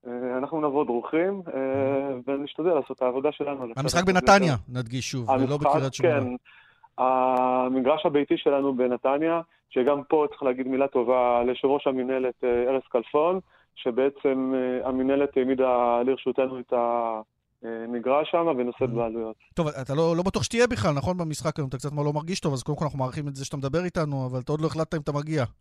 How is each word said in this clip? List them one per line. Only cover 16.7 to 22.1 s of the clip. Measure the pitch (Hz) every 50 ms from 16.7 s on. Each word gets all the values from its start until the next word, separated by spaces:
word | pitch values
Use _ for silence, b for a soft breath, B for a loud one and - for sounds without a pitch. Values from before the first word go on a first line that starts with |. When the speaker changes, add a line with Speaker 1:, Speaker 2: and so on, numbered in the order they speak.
| 127 120 117 120 120 120 117 113 113 110 110 _ _ _ _ _ _ _
Speaker 1:
המגרש | - 113 113 113 113 117 120 120 113 127 135 147 156 -
שם | - 170 170 165 151 123
ונושאת | 123 123 117 -
Speaker 2:
Mm. | 135
Speaker 1:
בעלויות. | 123 113 113 117 113 110 117 113 110 107 _ _ _ _
Speaker 2:
טוב, | - 165 151
אתה | 147 - 165 - 139
לא, | 151 165 165 170
לא | 165
בטוח | 180 190 - 226
שתהיה | - - - 226 240
בכלל, | 240 233 - - 175 147
נכון? | 143 - 180 180
במשחק | 185 170 156 151 - - 160 147 -
היום | 143 131
אתה | 139
קצת | 123 - 147
מה | 147 147 147
לא | 147